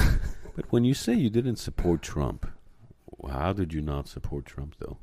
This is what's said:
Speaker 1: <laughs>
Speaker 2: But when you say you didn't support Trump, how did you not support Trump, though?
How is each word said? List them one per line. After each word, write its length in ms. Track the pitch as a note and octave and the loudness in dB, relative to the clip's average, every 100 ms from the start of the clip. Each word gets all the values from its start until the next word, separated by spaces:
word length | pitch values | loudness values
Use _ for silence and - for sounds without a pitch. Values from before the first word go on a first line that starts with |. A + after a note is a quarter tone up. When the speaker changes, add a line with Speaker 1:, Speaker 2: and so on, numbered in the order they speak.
Speaker 1:
<laughs> 40 | - - - - - - | 6 6 0 -6 -10 -10
Speaker 2:
But 100 | - | 0
when 120 | A#2+ B2 | 4 4
you 100 | C3+ | 4
say 180 | - | 2
you 160 | A#3+ B2 | 2 4
didn't 280 | A2+ C3 A2 | 2 0 -2
support 440 | - - F2+ E2 | -4 -2 2 2
Trump, 480 | - D#2 C2 - - - - - - - - - - | 0 -2 -2 -2 -8 -10 -16 -20 -20 -20 -20 -14 -8
how 240 | C2+ E2+ | -4 -2
did 200 | G2 E2+ | -2 -2
you 80 | D#2 | -2
not 240 | D2+ C#2+ C#2 | -2 -4 -6
support 400 | - - C#2+ - | -8 -8 -6 -8
Trump, 260 | - D2 - | -12 -12 -10
though? 180 | - - | -12 -12